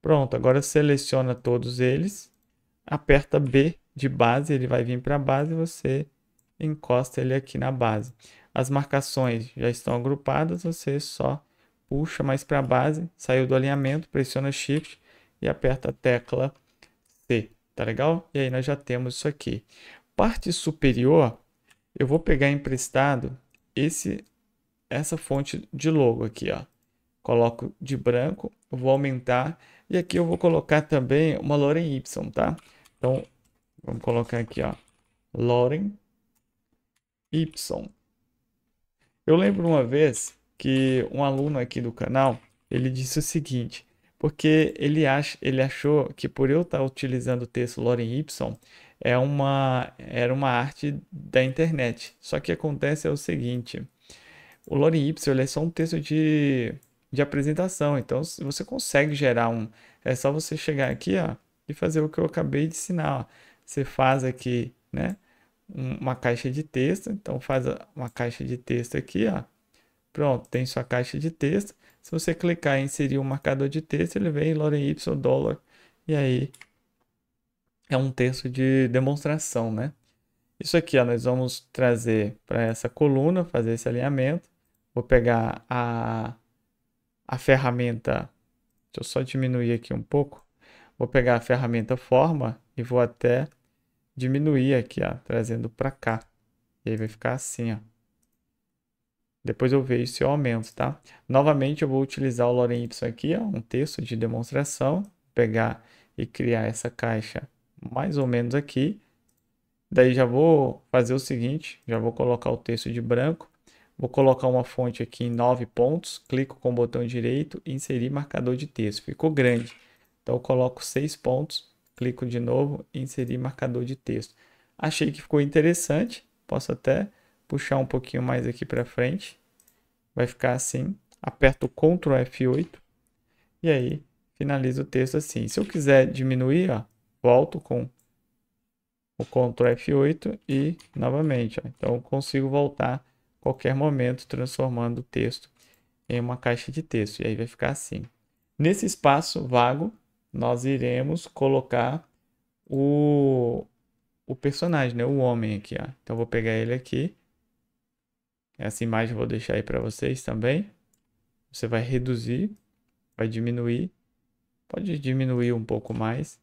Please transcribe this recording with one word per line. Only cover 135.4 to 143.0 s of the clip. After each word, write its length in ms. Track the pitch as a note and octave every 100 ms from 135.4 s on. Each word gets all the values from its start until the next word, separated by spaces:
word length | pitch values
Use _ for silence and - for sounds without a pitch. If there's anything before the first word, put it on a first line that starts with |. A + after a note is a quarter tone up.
| A2+
Se 120 | -
eu 60 | G#3
quiser 460 | E3+ C#3 C3+ C3+
diminuir, 580 | C3+ C3 B2+ B2+ D#3 F#3
ó, 140 | A2+ A#2 _ _ _
volto 360 | A#2+ B2 D3 -
com 300 | - A#2+ B2 _ _ _ _ _ _ _ _ _ _ _ _ _
o 80 | A#2+
Ctrl 420 | C3 B2 A#2 B2
F 240 | B2 -
oito 460 | C#3+ C#3 D#3+ - G#3+ -
e 300 | C3+ D3 E3+ - -
novamente, 640 | B2 C#3 D#3 B2+ A#2 -
ó. 80 | -
Então 280 | - - A#2+
eu 60 |
consigo 460 | - C3+ C#3 C#3 C3+
voltar 460 | C#3 C#3+ C#3+ C3
a 60 | C3